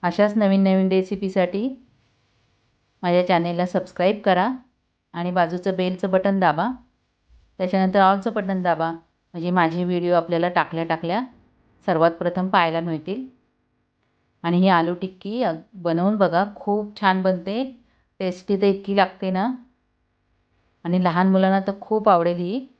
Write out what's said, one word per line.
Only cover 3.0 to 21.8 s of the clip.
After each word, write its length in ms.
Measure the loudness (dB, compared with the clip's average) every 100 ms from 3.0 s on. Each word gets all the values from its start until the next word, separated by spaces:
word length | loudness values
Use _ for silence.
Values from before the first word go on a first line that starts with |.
माझ्या 240 | 0 0 2
चॅनेलला 380 | 0 0 -2 -2
सबस्क्राईब 560 | -2 -6 -2 0 0
करा 280 | 0 2 0 -4 _ _ _ _ _
आणि 180 | -8 -4
बाजूचं 440 | 0 0 -2 -4 -2
बेलचं 340 | -2 -2 0
बटन 300 | 0 2 2
दाबा, 320 | 2 2 -2 -6 _ _ _ _ _ _ _ _
त्याच्यानंतर 420 | -2 0 2 4
ऑलचं 340 | 4 4 -2
बटन 280 | -4 -4 -4
दाबा, 300 | -2 0 -2
म्हणजे 600 | -6 _ _ _ -8 -2
माझे 320 | 2 2 0
व्हिडिओ 300 | -2 0 2
आपल्याला 360 | 0 2 -2 0
टाकल्या 340 | 0 -2 -4
टाकल्या 380 | -4 -4 -2 -4 -6 -14 _ _ _ _ -2
सर्वात 240 | 2 2
प्रथम 360 | 2 -4 -2 0
पाहायला 320 | 2 2 0
मिळतील. 460 | -4 -6 -6 -10 -10 _ _ _ _ _ _ _ _ _ _ _
आणि 140 | -2 2
ही 100 | 4
आलू 260 | 4 2
टिक्की 500 | -2 -8 -10 -10 -4
अ, 100 | -4 -4 -10
बनवून 440 | -8 -2 0 0 2
बघा, 280 | 2 2 -2 -6
खूप 460 | -4 -4 -4 -2
छान 200 | 0 0
बनते, 420 | 0 -2 -4 -6 -6 -10 _ _ _ _
टेस्टी 380 | -8 -8 -4 0
तर 80 | 2
इतकी 300 | 0 -2 0
लागते 360 | 0 0 -4
ना. 200 | -2 -2 -4 -12 _ _ _ _ _ _ _ _ _ _ _
आणि 200 | -2 0
लहान 240 | 0 2 2
मुलांना 320 | 4 4 2
तर 200 | -2 -8